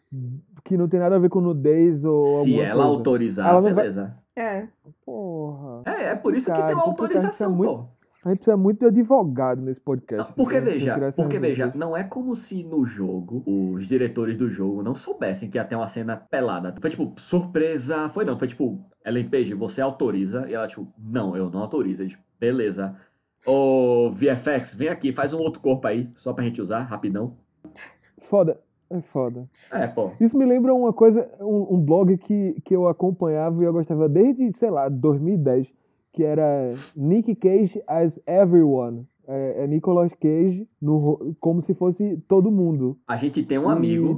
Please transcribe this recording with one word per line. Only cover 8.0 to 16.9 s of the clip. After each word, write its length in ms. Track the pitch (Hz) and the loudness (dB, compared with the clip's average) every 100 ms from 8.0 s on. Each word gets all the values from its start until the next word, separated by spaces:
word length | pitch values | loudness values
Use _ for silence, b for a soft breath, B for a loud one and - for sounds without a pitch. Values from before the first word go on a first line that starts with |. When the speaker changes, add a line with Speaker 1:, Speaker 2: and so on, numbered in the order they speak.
| _ _ | _ _
Speaker 1:
a 40 | 180 | -4
gente 80 | 190 | 0
precisa 180 | - 202 | 2 4
muito 220 | 190 214 | 2 4
de 60 | 240 | 4
advogado 760 | 214 226 262 170 127 131 127 | 4 4 2 2 -2 -2 -2
nesse 180 | 131 127 | -6 -8
podcast, 480 | - 131 - 107 - | -6 -6 -4 -8 -6
Speaker 2:
Não, 60 | |
porque 260 | - 247 262 | -2 0 0
Speaker 1:
pra 100 | 254 | 0
gente 80 | 147 | -2
Speaker 2:
veja, 140 | 131 | -2
Speaker 1:
tirar 120 | 135 139 | -2 -2
essas 100 | 156 | -2
Speaker 2:
porque 140 | 151 139 | -2 -2
veja, 260 | 151 131 123 | -2 -2 -4
Speaker 1:
dúvidas. 140 | 135 165 | -4 -6
Speaker 2:
não 80 | 165 | -6
é 80 | |
como 300 | 190 254 254 | -6 -8 -8
se 280 | 226 - 185 | -8 -8 -10
no 200 | 165 156 | -4 -2
jogo, 580 | 120 104 92 92 90 120 101 | -2 -4 -6 -6 -8 -8 -4
os 400 | 98 92 92 95 | -2 -2 -6 -2
diretores 500 | 131 120 120 113 113 | -2 0 -2 -4 -4
do 120 | 123 | -4
jogo 340 | 98 98 101 | -2 -4 -4
não 120 | 107 | -6
soubessem 540 | 131 - 403 104 98 110 | -8 -10 -6 -6 -6 -8
que 60 | 120 | -8
ia 60 | |
ter 100 | 101 113 | -6 -6
uma 120 | 107 | -8
cena 280 | 117 113 107 | -8 -8 -10
pelada. 580 | - 139 120 90 90 - | -6 -4 -4 -4 -8 -6
Foi 100 | 160 | -6